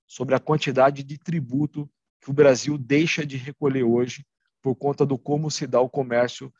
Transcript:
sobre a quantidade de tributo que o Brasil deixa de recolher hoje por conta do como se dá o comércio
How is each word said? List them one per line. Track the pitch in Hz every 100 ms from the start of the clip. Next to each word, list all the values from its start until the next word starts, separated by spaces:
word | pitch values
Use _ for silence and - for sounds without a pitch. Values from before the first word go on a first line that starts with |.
| _
sobre | - 131
a | 131
quantidade | - 156 147 131 135 139
de | 139 151
tributo | - 165 120 131 151 151 147 _ _ _
que | -
o |
Brasil | 139 143 123 - 147
deixa | 117 143 165 - 147
de | 135
recolher | 131 - 143 135
hoje | 117 120 123 127 - _ _ _
por | 135
conta | 117 139 139
do | 143 131
como | - 147 156
se | - 135
dá | 123
o | 127
comércio | - 127 120 123 - 131 _